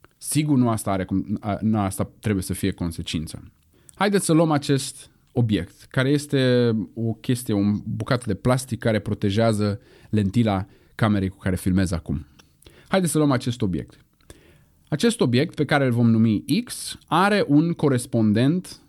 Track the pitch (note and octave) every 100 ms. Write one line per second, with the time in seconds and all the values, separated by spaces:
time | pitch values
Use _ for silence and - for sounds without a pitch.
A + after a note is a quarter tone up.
0 | _ _ - D3+ D3+ C3+ A#2+ A2 G#2+ F#2+
1 | F2+ F#2+ - G#2 G#2 G2 A2 A2 F#2+ -
2 | G#2 - G#2+ G2 - F2+ G2 - E2+ E2
3 | - E2+ D#2 - - _ _ _ _ -
4 | G3+ G3 - D#3+ D#3+ C#3+ - C3+ - -
5 | - _ _ - A2 G2 F2+ - - -
6 | C3 D3 C#3+ C#3 B2+ B2 A#2+ A2 - -
7 | A2+ A2 - B2 - G#2 G2+ G#2 - A2
8 | - B2 - F#2 B2 C3 - A2 A#2 G#2+
9 | G2+ G2+ G#2 G2+ A2+ G#2+ G#2 G2+ _ -
10 | - G#2+ G2 A#2 A2 F#2+ - _ _ -
11 | A2 G2+ F#2+ - G2 F2+ G2 F#2 F2+ E2
12 | - C#2+ - _ _ _ - - - G3
13 | E3+ D#3 D3 B2 B2 A#2+ G2+ D#2+ A1+ -
14 | _ _ _ - _ _ _ _ - D3
15 | A#3 A3 D3 A#2 - - C3+ D3 C3+ A#2
16 | A#2 A2+ A2+ G2+ G#2+ F3 A#3+ - - -
17 | - D#3+ G3 G#3 - C#3+ E3+ E3 D3 B2
18 | - A#2+ G#2+ G#2+ C3 F3+ - -